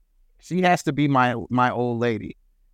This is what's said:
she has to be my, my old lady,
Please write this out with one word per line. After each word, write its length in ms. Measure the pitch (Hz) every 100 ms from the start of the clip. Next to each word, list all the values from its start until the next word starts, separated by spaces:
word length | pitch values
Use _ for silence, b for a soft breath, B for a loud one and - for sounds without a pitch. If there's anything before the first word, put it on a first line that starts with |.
| _ _ _ _
she 200 | - 175
has 200 | 180 175
to 80 | -
be 140 | 139 147
my, 260 | 131 123 117 90
my 220 | 123 123
old 280 | 107 123 117
lady, 360 | 120 107 - - _ _ _